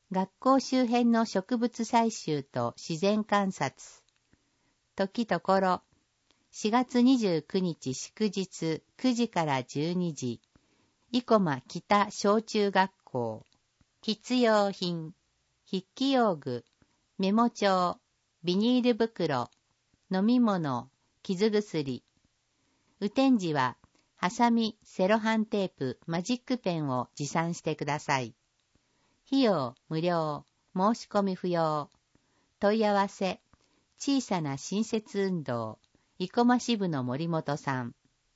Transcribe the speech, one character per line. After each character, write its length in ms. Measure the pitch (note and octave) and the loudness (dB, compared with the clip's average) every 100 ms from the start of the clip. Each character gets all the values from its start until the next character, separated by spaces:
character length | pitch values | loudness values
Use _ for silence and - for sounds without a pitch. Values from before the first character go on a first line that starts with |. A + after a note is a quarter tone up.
| - | -8
学 180 | F#3 F#3+ - | -4 -4 -2
校 200 | C4 C4+ | 2 2
周 260 | - B3+ B3 | 2 0 2
辺 200 | A#3+ A#3+ | 2 2
の 200 | A3+ A3+ | 2 2
植 320 | - - B3 | -2 -2 -2
物 240 | A#3 - | -2 -4
採 280 | A3+ A#3 A3+ | 0 2 2
集 340 | A3 - D3+ | -2 -4 -4
と 300 | C#3 C3 A#2+ - | -4 -4 -4 -4
自 220 | - D#3+ | -8 -2
然 240 | F#3+ G#3+ | 0 0
観 280 | G#3+ G3+ G3 | 0 0 0
察。 240 | - G#3+ - - - _ _ _ _ _ _ _ _ _ - | -2 -6 -6 -20 -20 _ _ _ _ _ _ _ _ _ -6
時 300 | G3 - A3+ | -6 -4 -2
と 140 | F3 | -2
こ 200 | - F#3+ | 2 2
ろ、 220 | F#3+ F3+ _ _ _ _ _ _ _ | 2 0 _ _ _ _ _ _ _
四 200 | - G#3+ | -6 0
月 300 | A#3 B3 B3 | 0 2 4
二 160 | B3 C4 | 4 4
十 240 | G#3 E3 | 2 0
九 180 | - F#3+ | 0 -2
日 340 | F#3 D#3 C3 | -2 -4 -6
祝 320 | C3 - - G#3+ | -8 -10 -4 -4
日 580 | F#3+ F#3 - D#3+ D#3 _ - | -2 -6 -6 -6 -6 _ -4
九 160 | B3+ | -2
時 160 | A#3+ A#3 | 0 0
か 160 | F#3 D#3+ | 0 0
ら 180 | C3+ | 0
十 300 | C3 C#3+ D#3+ | -2 -4 -2
二 200 | F3+ F3 | -2 -4
時、 280 | D3 B2 A2+ _ _ _ _ _ _ - | -4 -8 -8 _ _ _ _ _ _ -4
生 120 | B3 | -4
駒 380 | - A3 F3+ C3+ - | 2 2 2 -2 -6
北 440 | F3 - G#3 G3+ | -10 0 2 2
小 300 | - G#3 G#3+ | 0 2 2
中 300 | A3 G#3+ G3+ | 0 -2 0
学 200 | F#3+ F#3+ _ | 2 0 _
校。 420 | - B2+ A2+ A2 - _ _ _ _ _ | -10 -6 -6 -8 -14 _ _ _ _ _
必 340 | - G#3 - B3 | -6 -6 -2 2
要 360 | A#3 G#3+ G3+ | 4 4 2
品、 420 | F#3 F3+ E3+ D#3+ - _ _ _ _ - | -2 -4 -6 -8 -14 _ _ _ _ -8
筆 200 | F#3+ - - | -8 -6 -4
記 160 | C4+ | 0
用 240 | C4+ A3+ D#3+ | 2 2 0
具、 300 | C#3 A#2+ - _ _ _ _ - | -4 -8 -10 _ _ _ _ -4
メ 140 | F#3+ | 0
モ 180 | G#3+ A#3 | 2 2
帳、 500 | - G3+ F#3 F3 - _ _ _ _ | 2 2 2 0 -2 _ _ _ _
ビ 120 | E3 F#3 | -2 0
ニ 240 | A3+ B3+ | 2 2
ー 40 | |
ル 100 | B3 | 2
袋、 560 | A3+ A3+ - E3 C3 A#2 _ _ _ _ _ - | 2 0 -2 -2 -2 -4 _ _ _ _ _ -4
飲 120 | F#3 | 0
み 160 | G#3 B3 | 2 4
物、 500 | A#3 F#3+ D3+ B2 B2 _ _ _ | 2 0 -2 -4 -6 _ _ _
傷 260 | - F3+ A3 | -6 0 2
薬。 540 | G#3 G#3 D#3+ C#3 A#2+ _ _ _ _ _ _ _ _ _ - | 0 -2 -4 -4 -6 _ _ _ _ _ _ _ _ _ -8
雨 100 | G3+ | -4
天 280 | B3+ C4+ B3 | 2 4 4
時 140 | F3 D3 | 2 0
は、 200 | B2+ - _ _ _ - | 0 -2 _ _ _ -4
ハ 140 | F3+ | -4
サ 220 | - A#3+ | 2 2
ミ、 260 | A#3 A3 - | 2 -2 -6
セ 240 | - - F#3 | -12 0 2
ロ 100 | A3 | 2
ハ 180 | G#3+ A3 | 2 0
ン 100 | G#3+ | 0
テ 200 | G#3 F#3 | -2 -2
ー 40 | |
プ、 300 | - C3 - - | -4 -6 -6 -6
マ 160 | E3 | -4
ジ 140 | F3+ B3 | -2 -4
ッ 80 | - | -2
ク 120 | B3 | -4
ペ 200 | F#3+ E3 | -2 -2
ン 120 | D3 | -2
を 200 | B2+ A#2+ - | -2 -4 -8
持 100 | C#3+ | -6
参 300 | F3 E3+ F3 | -2 -2 -4
し 60 | |
て 140 | E3 D3+ | -6 -6
く 100 | D3 | -4
だ 140 | D3 | -4
さ 200 | - C#3 | 0 -2
い。 160 | A#2+ - _ _ _ _ _ _ _ _ - | -2 -10 _ _ _ _ _ _ _ _ -2
費 140 | C4+ | 2
用 320 | B3 E3+ B2+ - - | 4 2 0 -6 -6
無 120 | D#3+ | -2
料、 440 | F3 E3+ D#3 C#3+ - _ _ F#3 | 0 0 0 -4 -10 _ _ 0
申 180 | G3 | 0
し 140 | A#3 - | 0 -2
込 160 | G#3 | -2
み 120 | G3 F#3 | -2 -2
不 140 | F3+ | -2
要。 400 | E3+ D#3+ D3+ C#3+ _ _ _ _ _ _ - | 0 0 -2 -6 _ _ _ _ _ _ -2
問 200 | G3+ A3 | 0 2
い 60 | G#3 | 2
合 80 | |
わ 140 | G3+ G3 | 2 0
せ、 340 | - F#3 F#3 _ _ _ _ _ - | -2 -6 -6 _ _ _ _ _ -10
小 240 | - C#4 | -2 0
さ 180 | - F#3 | 0 -2
な 180 | D3+ C#3 | -2 -6
親 260 | - G3 | -6 -4
切 360 | A3 A3 A3 G3+ | -2 -4 -4 -4
運 240 | G3 F3+ | -2 -2
動、 360 | C3+ A#2+ A2 G#2+ _ _ _ - | -4 -4 -6 -10 _ _ _ -10
生 100 | F3+ | -6
駒 300 | - A#3+ B3 | 2 4 2
支 180 | - A#3 | 0 -2
部 120 | F#3+ | 0
の 140 | D3 | -2
森 240 | B2 C3 E3+ | -2 -4 -2
本 300 | E3 D3+ C#3+ | -2 -2 -4
さ 240 | - B2+ | -2 -4
ん。 140 | A#2+ - _ _ _ | -4 -12 _ _ _